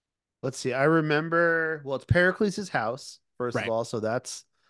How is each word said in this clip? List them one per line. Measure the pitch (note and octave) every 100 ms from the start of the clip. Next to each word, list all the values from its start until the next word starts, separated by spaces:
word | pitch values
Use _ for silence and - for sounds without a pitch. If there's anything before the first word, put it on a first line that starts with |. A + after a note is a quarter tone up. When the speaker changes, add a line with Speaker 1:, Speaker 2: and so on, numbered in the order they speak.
| _ _ _ _
Speaker 1:
Let's | C3 -
see. | C3
I | B2 D3
remember, | D#3+ D#3 D3+ E3 E3+ E3+ E3 D#3+ D#3
well, | C#3 C3
it's | -
Pericles' | F3 F3+ F#3 G#3 F#3+ F#3+
house, | C3+ A2 C3 - - _ -
first | B2 A2+
Speaker 2:
Right. |
Speaker 1:
of | G2+
all, | A2+
so | A#2 A2+
that's, | A2 B2 - - - _